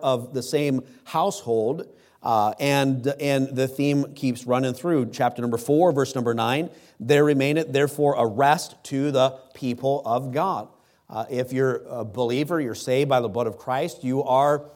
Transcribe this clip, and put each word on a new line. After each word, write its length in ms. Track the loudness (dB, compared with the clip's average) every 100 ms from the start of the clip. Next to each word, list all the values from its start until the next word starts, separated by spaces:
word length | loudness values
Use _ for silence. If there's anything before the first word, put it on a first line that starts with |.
of 300 | 0 -2 -2
the 100 | -8
same 380 | -2 0 0 -2 -4 -16 -6
household. 800 | -2 -2 -2 -2 0 0 -2 -8 -18 _ _
Uh, 340 | 0 2 2 0
and, 460 | 2 4 2 0 -2 -2
and 360 | 0 0 0 -2
the 120 | -2
theme 480 | 0 0 0 -2 -4
keeps 300 | -4 -2 0
running 260 | 0 0
through. 320 | -2 0 0 0
Chapter 320 | 0 -2 0
number 140 | -2 -2
four, 340 | 2 4 4
verse 240 | 4 0 0
number 180 | -2
nine, 380 | 0 0 0 -2 -10 -20 -6
"There 240 | 2 4
remaineth 480 | 6 4 2 0 0
therefore 440 | 0 0 0 0 2
a 100 | 0
rest 500 | 2 2 2 -2 -14 -6
to 260 | -2 0
the 180 | 4 2 0 -18
people 480 | -8 -6 -2 -2 -2 -2
of 260 | -2 -2
God." 360 | -2 -2 -2 -8 _ _ _ -12
Uh, 180 | -8 -6
if 240 | -4 -2
you're 300 | 0 0 0 -6
a 160 | -10
believer, 560 | -8 -4 -2 0 -2 -2
you're 140 | -4
saved 360 | -6 -2 0 2
by 100 | 2
the 100 | 0
blood 160 | -2 -4
of 140 | -4
Christ, 440 | -6 -4 -4 -6
you 200 | -4 -2
are, 420 | 2 2 4 2 -4